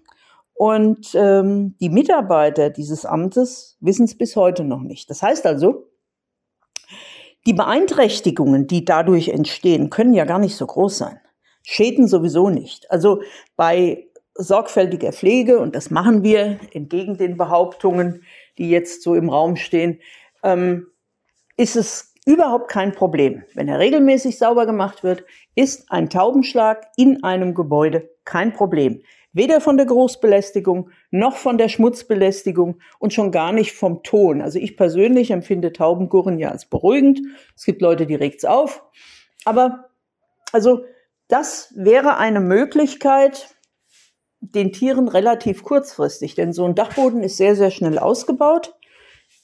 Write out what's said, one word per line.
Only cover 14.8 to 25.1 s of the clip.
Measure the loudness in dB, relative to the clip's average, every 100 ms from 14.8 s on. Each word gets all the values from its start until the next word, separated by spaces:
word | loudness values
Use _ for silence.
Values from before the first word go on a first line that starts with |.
| 0 -2 -6
Pflege, | -2 0 2 4 2
und | 2
das | -6 -6
machen | -2 2 2
wir | 4 2 0 -6 -12
entgegen | -14 -8 -8 -6 -6
den | -4 -4
Behauptungen, | 0 0 0 -2 -2 0 -2 -6 _ -20 _ -8
die | 0
jetzt | 0 -2 -8
so | -2
im | 0 0
Raum | 0 0 -2
stehen, | -4 -2 -2 -6 _ _ _ _
ähm, | -2 0 0 -4 -8 _ _ _ _ _ _ -4
ist | -2 -2
es | -4 -6 -18 _ 2
überhaupt | 4 4 0 -4
kein | -4 -4
Problem. | -2 -2 2 0 -2 -12
Wenn | -10 -6
er | 0
regelmäßig | 0 2 4 2 -2 -2
sauber | 0 2 0
gemacht | -2 -4 -4
wird, | -4